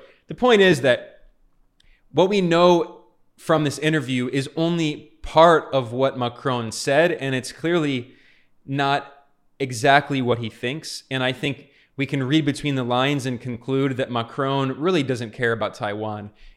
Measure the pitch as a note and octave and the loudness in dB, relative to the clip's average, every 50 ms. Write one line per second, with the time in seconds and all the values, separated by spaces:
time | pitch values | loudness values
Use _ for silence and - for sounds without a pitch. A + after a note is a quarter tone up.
0 | - - _ _ _ - D#3 - A#3+ B3 A#3 G#3 G3 F#3 E3+ C3+ B2+ C3 A#2+ - | -12 -20 _ _ _ -16 -4 0 4 6 6 6 6 6 4 4 4 2 2 2
1 | - - - - - - _ _ _ _ _ _ _ _ _ _ _ _ _ _ | -2 -8 -20 -20 -20 -20 _ _ _ _ _ _ _ _ _ _ _ _ _ _
2 | _ _ - C#3+ F3+ F#3+ G#3 G3+ F#3 E3+ E3 E3+ F3 F3+ F3 E3+ D#3+ - - - | _ _ 0 2 2 2 2 2 2 2 4 4 6 6 6 4 2 -2 -6 -14
3 | - _ _ _ _ _ _ _ - - D#3+ D#3 D3+ C#3+ A#2+ - D3 D#3 D#3 D#3 | -20 _ _ _ _ _ _ _ -2 0 0 2 2 0 -2 -2 -2 -2 0 -2
4 | B2+ B2 C3 B2+ B2 B2+ - C#3 B2+ C#3 - D#3+ E3 E3+ F3 E3+ E3 D3+ D3+ - | -2 -2 -4 -4 -4 -2 -2 -4 -4 -4 -4 -4 -2 -2 0 -2 -2 -4 -4 -6
5 | - - _ _ - - - D#3+ E3 F3 E3 D3+ - - C3 C3+ B2 A2+ A#2 B2+ | -12 -20 _ _ -14 0 4 6 8 8 6 4 2 0 -2 -2 -2 -2 -2 0
6 | C3+ C3+ - B2 B2 A#2+ B2 - - C#3 B2+ A#2+ A#2 A2 - - - D3 C#3 D3 | 0 0 0 -2 -4 -4 -6 -6 -4 -4 -2 -2 -4 -6 -8 -6 -4 0 2 4
7 | E3 F3+ D#3+ - C3 C3+ C3 B2+ A#2+ - - - - E3 F3 F3 D3+ C#3+ C3+ B2 | 4 2 0 -2 -4 -4 -4 -4 -6 -8 -10 -8 -4 -2 0 0 0 0 -2 -4
8 | A#2+ - - _ _ _ _ _ _ _ _ _ _ - C3+ C#3 C#3 C#3 C#3+ C#3 | -6 -10 -16 _ _ _ _ _ _ _ _ _ _ -6 -4 -2 0 0 0 0
9 | - - - - _ _ _ _ _ _ _ - C#3 C3 B2+ A2 A2 C#3 C#3 D3 | -2 -6 -16 -20 _ _ _ _ _ _ _ -8 -6 -6 -4 0 4 6 6 6
10 | C#3+ - C#3+ C3+ B2+ A#2+ A#2+ A#2 A#2+ A2+ - - - B2 C#3 D#3+ D#3+ - - - | 4 2 -2 -2 0 0 0 -2 -2 -6 -8 -6 -6 -6 -6 -6 -8 -12 -14 -14
11 | - _ C3+ C3 B2+ B2+ C3 - - C#3+ C3+ - - _ _ _ _ _ _ - | -12 _ -6 -4 -2 -2 -2 -4 -4 -6 -6 -6 -10 _ _ _ _ _ _ -6
12 | C#3 - D3+ C#3 C3 B2 D3+ D#3+ D3 D3 C#3 - - D3 C#3 C3 B2 A#2 B2 B2 | -4 -2 -2 -2 0 0 2 2 2 0 -2 -2 -4 -4 -4 -2 -2 -2 0 0
13 | C3 C#3 D3 C#3+ A#2 C3 B2+ A#2 - B2+ A#2+ A#2 - - C3+ C3+ C#3 C#3 C3 B2 | 0 0 0 -2 -2 -4 -6 -6 -8 -10 -10 -10 -6 -4 -2 0 0 -2 -2 -4
14 | C3 - A#2+ A#2 A#2 A#2+ - - C3+ C3+ C#3 C#3 C3+ C3 C3 B2+ D3+ F#3 F#3+ D#3+ | -4 -4 -4 -4 -6 -6 -6 -4 -2 -2 0 0 -2 -2 -4 -4 -2 0 0 0
15 | C3+ B2 B2+ A#2+ B2 G#2+ G#2+ - B2 A#2 A2+ G#2+ G#2+ G2+ - - A2+ G#2 G2+ G#2+ | 0 -2 -4 -4 -6 -10 -6 -2 -2 0 0 0 -2 -4 -6 -6 -6 -6 -6 -6
16 | G#2+ G#2+ G#2 G#2 G2+ G2+ - _ - - - | -6 -8 -8 -8 -10 -14 -16 _ -20 -20 -16